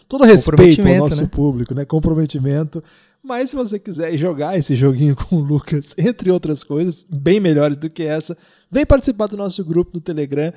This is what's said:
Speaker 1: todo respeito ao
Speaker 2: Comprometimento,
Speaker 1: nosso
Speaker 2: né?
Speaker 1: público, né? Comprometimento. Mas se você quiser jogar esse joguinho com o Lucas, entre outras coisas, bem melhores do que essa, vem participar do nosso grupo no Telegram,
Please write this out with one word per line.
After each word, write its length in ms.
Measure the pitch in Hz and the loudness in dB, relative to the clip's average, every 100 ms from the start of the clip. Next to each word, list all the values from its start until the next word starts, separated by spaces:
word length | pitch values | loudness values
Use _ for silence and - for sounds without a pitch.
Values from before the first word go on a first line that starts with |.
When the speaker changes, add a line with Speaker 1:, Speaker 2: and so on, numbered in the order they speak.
| - | -10
Speaker 1:
todo 160 | 269 | 4
respeito 260 | 240 180 160 | 8 8 6
ao 60 | 151 | 6
Speaker 2:
Comprometimento, 420 | 175 160 190 139 | 8 8 4 4
Speaker 1:
nosso 180 | 147 147 | 2 0
Speaker 2:
né? 60 | 156 | -4
Speaker 1:
público, 420 | - 143 123 120 | -2 -2 -2 -4
né? 100 | 131 | -6
Comprometimento. 1000 | 139 160 165 160 151 143 135 143 160 165 - _ _ _ | -4 -2 0 0 -2 -2 -2 -2 -4 -8 -16 _ _ _
Mas 280 | 262 240 262 | -8 -6 -4
se 60 | 277 | -4
você 220 | 220 202 | -6 -6
quiser 380 | 208 151 165 156 | -8 -8 -4 -2
jogar 420 | 180 147 151 190 | -4 -4 -4 -2
esse 160 | 139 | -2
joguinho 400 | 127 139 131 147 | 0 2 2 0
com 220 | 135 - 170 | 0 -2 -2
o 40 | |
Lucas, 540 | 143 147 - 147 - - | 0 -2 -2 -6 -6 -4
entre 320 | 202 240 185 | -4 -2 -2
outras 340 | 180 156 147 | -2 -2 -6
coisas, 420 | - 147 180 156 - | -6 -4 -4 -6 -10
bem 300 | 147 147 208 | -4 0 2
melhores 380 | 185 147 147 143 | 2 2 0 -2
do 120 | 156 | -8
que 120 | 165 | -8
essa, 340 | 156 156 - 165 _ _ _ | -6 -6 -8 -12 _ _ _
vem 140 | 240 302 | -2 2
participar 400 | 277 262 208 208 | 2 2 -4 -6
do 80 | 202 | -6
nosso 260 | 202 190 | -8 -8
grupo 280 | 160 165 175 | -4 -2 -2
no 60 | 170 | -6
Telegram, 520 | 180 151 139 143 160 | -8 -8 -6 -4 -4